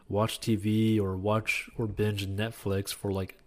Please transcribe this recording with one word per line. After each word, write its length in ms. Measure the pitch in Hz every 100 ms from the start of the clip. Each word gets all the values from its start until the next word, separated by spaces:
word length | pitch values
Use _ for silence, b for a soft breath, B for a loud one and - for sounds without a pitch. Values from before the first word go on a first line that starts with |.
| B
watch 300 | 101 110 -
T 160 | -
V 460 | 107 104 110 110 110
or 160 | 95 92
watch 520 | 98 107 104 - - -
or 120 | 113
binge 400 | 95 104 101 98
Netflix 680 | 98 113 - 101 98 101
for, 160 | - 101
like, 280 | 95 92 -